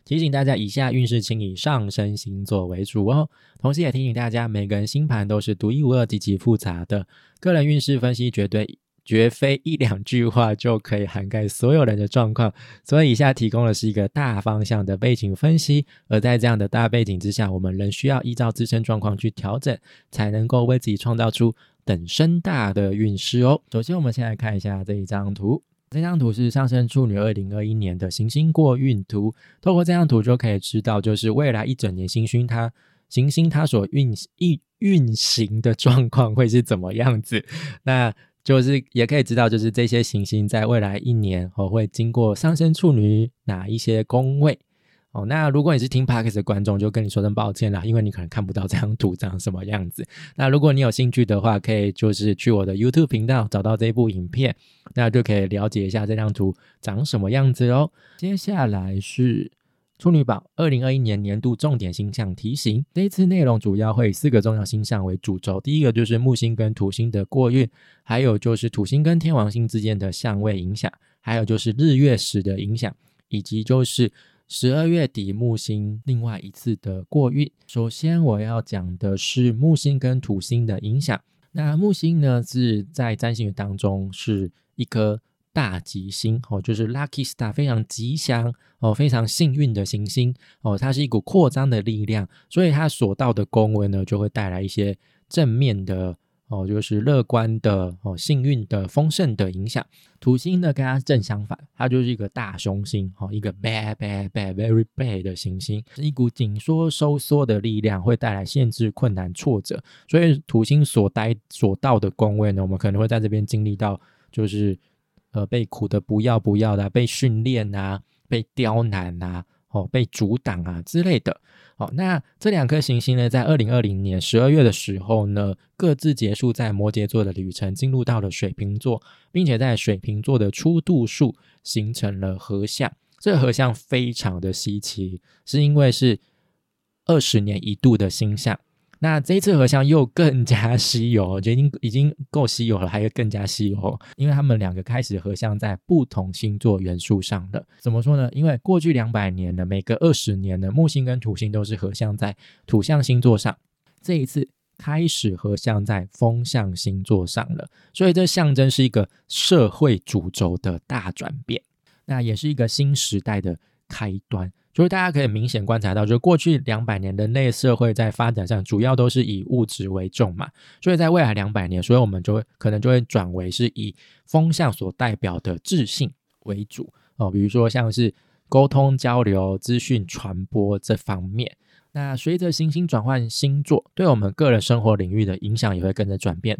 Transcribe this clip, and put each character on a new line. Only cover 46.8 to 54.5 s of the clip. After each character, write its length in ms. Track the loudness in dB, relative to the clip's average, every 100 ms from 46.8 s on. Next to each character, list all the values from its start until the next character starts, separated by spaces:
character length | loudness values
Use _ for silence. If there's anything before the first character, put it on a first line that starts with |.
| 0
跟 140 | 0
你 60 | -2
说 120 | 0
声 140 | 0 0
抱 160 | -2
歉 180 | -2 -2
啦， 100 | -2
因 100 | 0
为 80 | 2
你 80 | 0
可 120 | -2
能 80 | -8
看 160 | -6 -4
不 80 |
到 120 | -4 -2
这 120 | -2
张 180 | -2 0
图 180 | -2
长 240 | -2 -4 -4
什 140 | -6
么 140 | -6 -4
样 240 | -4 -4
子。 160 | -8 -12 -14 -14 -2
那 120 | 2
如 140 | 4
果 100 | 4
你 80 | 4
有 100 | 2
兴 220 | 2 0
趣 140 | 2 2
的 160 | 2
话， 180 | 2 0
可 140 | 0
以 180 | 0 0
就 220 | 2 0
是 200 | 2 0 0
去 140 | 2
我 160 | 2 2
的 80 |
YouTube 340 | 0 2 4 4
频 200 | 2 0
道 180 | 0 0
找 120 | 0
到 140 | 0 2
这 160 | 0
部 180 | 2 2
影 160 | 0 -4
片， 260 | -2 -2